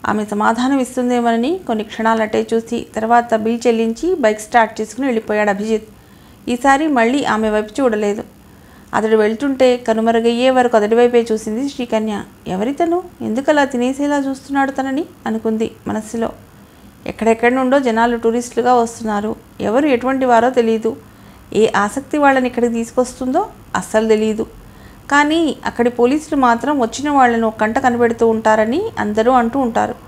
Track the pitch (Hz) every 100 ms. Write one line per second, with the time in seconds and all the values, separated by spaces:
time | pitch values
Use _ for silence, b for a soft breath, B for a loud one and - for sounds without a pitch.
0 | - 208 214 208 214 226 254 277 254 254
1 | 247 247 233 226 247 370 - 220 214 -
2 | 220 226 214 220 220 226 226 233 - -
3 | 226 240 233 220 214 233 247 226 226 226
4 | 330 370 220 214 - 240 220 226 214 -
5 | 269 226 220 214 208 196 214 220 214 B
6 | B B B B - 240 277 277 320 262
7 | 226 277 - 214 220 214 214 240 262 214
8 | 208 208 - - B B B B B -
9 | 220 220 214 226 285 262 254 247 247 220
10 | 226 233 233 233 262 254 240 233 214 226
11 | 240 240 233 220 220 214 277 277 240 220
12 | 220 208 - - - 185 226 285 339 349
13 | 359 - 220 220 269 294 269 247 247 269
14 | 285 285 269 269 - 277 269 269 269 269
15 | - - - 220 226 220 226 - - 208
16 | 220 233 226 - - B B B B -
17 | - - 220 226 240 262 254 277 262 220
18 | 240 233 233 233 240 - 247 247 233 233
19 | 226 208 214 226 - - 202 233 302 254
20 | 254 269 254 233 240 254 226 226 226 -
21 | B B B B B - 220 190 202 269
22 | 277 302 285 269 254 240 240 233 226 -
23 | 247 - 254 294 427 - - 190 - 220
24 | 220 214 220 214 - - B B B B
25 | - 285 294 330 320 - 208 - 240 240
26 | 247 302 302 294 254 233 269 294 226 -
27 | 294 285 247 233 226 220 214 226 262 240
28 | 233 226 226 220 220 220 220 285 440 -
29 | 208 208 226 254 233 277 247 226 214 -